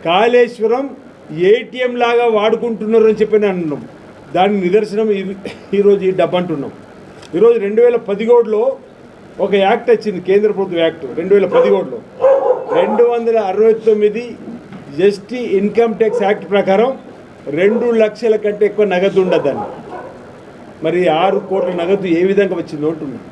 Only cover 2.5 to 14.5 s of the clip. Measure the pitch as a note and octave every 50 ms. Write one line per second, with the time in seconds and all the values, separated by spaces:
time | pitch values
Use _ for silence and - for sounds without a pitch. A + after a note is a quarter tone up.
2.5 | A3+ - A#3 A#3+ A3+ F#3+ G#3+ G#3+ A3+ A3+ A3 A3 G#3+ - G#3+ - G3 G#3+ G#3 G3+
3.5 | F#3+ F3+ F3 D#3 C#3+ B2 A2+ - - - - - - - - - - E3+ F#3 G3+
4.5 | G#3 G3+ F3+ F3 F3+ G#3+ A3+ - G3 G#3 A3 A3 G#3 G3 F#3+ F#3+ F#3 - - -
5.5 | - - - - G3 G3 G3+ G3+ G3+ F#3 F#3 F#3 F3+ - E3+ D#3+ E3 F3+ F3+ F3
6.5 | D#3+ C#3 C3+ A2+ - - - - - - - - - - - - - E3+ G#3 A#3
7.5 | A#3+ A3+ G3 G3+ G#3+ A3 A#3+ A#3+ A#3+ A3+ A#3 - G3+ G3 A3+ A3 A#3+ A#3+ A#3 G#3
8.5 | G#3+ G#3 A#3 C4+ C4+ - - - - - - - - - - - - - - -
9.5 | F#3+ G3+ F#3+ F#3+ A#3 A#3 A#3 - A#3 G#3+ G#3+ G#3+ F#3+ F3+ F3+ F#3+ F#3+ G3+ G#3 G#3+
10.5 | G3 F#3 G3 F#3 E3+ E3 E3 E3 D#3+ - - C3 - D3+ F3 F#3 G3 G3+ F#3+ -
11.5 | - - - - G4+ G3 F3 C3 A#2+ - - - - - - C5+ - - - -
12.5 | - - - - - D#3 F3+ G#3+ A3 A3+ A#3+ A#3+ A#3+ A#3 A#3 A3+ A3+ A3+ G#3 F#3+
13.5 | F#3+ G3+ A3 A3+ A3 A3 A3 A3 G#3+ G#3+ G#3 G#3+ G#3 A3+ A#3+ A#3+ - - - -